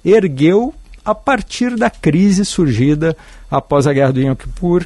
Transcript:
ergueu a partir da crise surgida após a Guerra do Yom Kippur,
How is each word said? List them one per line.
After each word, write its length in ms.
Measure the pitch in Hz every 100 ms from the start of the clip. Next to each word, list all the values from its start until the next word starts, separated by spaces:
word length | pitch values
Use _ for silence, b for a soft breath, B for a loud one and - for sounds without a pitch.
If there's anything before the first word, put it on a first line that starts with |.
ergueu 720 | 170 214 190 131 151 196 247 - - -
a 120 | - 214
partir 600 | - 254 - - 247 240
da 120 | 233
crise 540 | - 165 160 202 190
surgida 720 | 202 - 156 110 135 151 160 156 b b b
após 380 | 143 - 143 143
a 60 |
Guerra 180 | 135 135
do 80 | 131
Yom 160 | 135 127
Kippur, 500 | - - 175 175